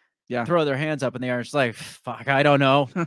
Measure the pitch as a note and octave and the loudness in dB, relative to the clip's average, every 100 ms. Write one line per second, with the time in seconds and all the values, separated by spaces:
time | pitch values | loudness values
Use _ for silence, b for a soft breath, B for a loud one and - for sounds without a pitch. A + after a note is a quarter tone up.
0 | _ _ - B2 A#2 E3+ D3 C3+ D#3 D3 | _ _ -8 -6 0 0 0 -2 -4 -4
1 | C3 B2 B2+ B2 A#2 D3 B2 A2 - - | -4 -4 -4 -4 -4 -2 -2 -4 -14 -16
2 | - A2+ A#2 C#3 D3 C#3 C#3 C#3 C3+ F#3 | -14 -8 0 2 4 4 4 4 2 -4